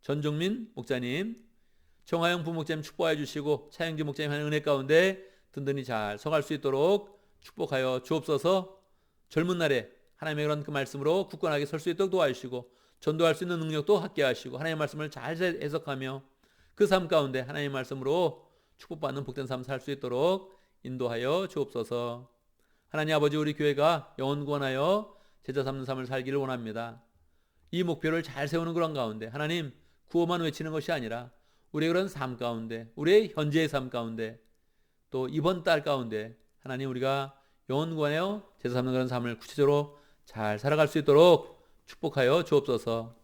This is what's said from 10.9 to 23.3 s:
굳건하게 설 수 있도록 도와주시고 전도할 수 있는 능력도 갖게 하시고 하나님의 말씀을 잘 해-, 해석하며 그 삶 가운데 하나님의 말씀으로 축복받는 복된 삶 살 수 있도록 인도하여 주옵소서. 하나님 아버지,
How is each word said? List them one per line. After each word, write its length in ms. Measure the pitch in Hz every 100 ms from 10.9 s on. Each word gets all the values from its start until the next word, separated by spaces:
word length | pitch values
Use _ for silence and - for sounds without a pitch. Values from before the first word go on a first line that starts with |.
| 143 139 180 190
굳건하게 380 | 165 170 147 143
설 140 | 151
수 100 | 151
있도록 220 | 170 196
도와주시고 600 | 185 151 127 131 123 123 _ _ _
전도할 360 | - 156 165 156
수 100 | 180
있는 140 | 175
능력도 420 | 160 156 143 202
갖게 220 | 175 -
하시고 340 | 139 120 - 127
하나님의 220 | 160 160
말씀을 300 | 151 151 151
잘 280 | - 135 165
해-, 220 | 185 165
해석하며 640 | 147 151 151 135 131 135 - _ _ _ _ -
그 120 | 202
삶 200 | 190 170
가운데 340 | 160 139 131
하나님의 280 | 123 147 143
말씀으로 760 | 139 127 135 131 160 170 - _ _ _ _
축복받는 460 | - 165 147 131
복된 240 | 135 135 131
삶 160 | 131
살 160 | 127 135
수 120 | 131
있도록 680 | 139 131 123 160 190 190 - _ _
인도하여 640 | 123 127 123 117 123 165 190
주옵소서. 840 | - 135 120 110 120 120 120 127 _ _ _ _ _ _
하나님 280 | 151 156 156
아버지, 220 | 147